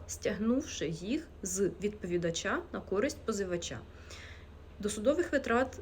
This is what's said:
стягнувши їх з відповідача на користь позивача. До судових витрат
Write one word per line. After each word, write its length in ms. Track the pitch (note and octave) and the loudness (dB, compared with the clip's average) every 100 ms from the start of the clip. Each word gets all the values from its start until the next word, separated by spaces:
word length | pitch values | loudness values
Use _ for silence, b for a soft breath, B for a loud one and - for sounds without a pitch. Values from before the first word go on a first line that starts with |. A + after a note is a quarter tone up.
| - | -4
стягнувши 840 | - - F#3 A3 B3+ - - D3+ | -2 0 2 4 2 2 -2 -2
їх 400 | E3 F#3 D4+ - - | -2 -2 -2 -4 -8
з 280 | F#3+ F#3+ F#3+ D#3+ | -4 2 2 2
відповідача 800 | G#3 G#3 F3+ F3 E3+ E3 G3 C#4 F4 | -2 -2 -2 0 2 0 0 0 -2
на 80 | F#3+ | -6
користь 380 | - G3 C4+ - | -2 2 2 0
позивача. 540 | - G3+ F#3+ F3 - A#2 - B B B B B B - - - | -2 0 0 -2 -4 -8 -10 B B B B B B -16 -14 -4
До 100 | G#3 | -2
судових 440 | G#3+ G#3+ D#4 E4+ | 2 6 6 6
витрат 460 | C#4 C4+ A#3 C4 - | 4 4 4 4 -2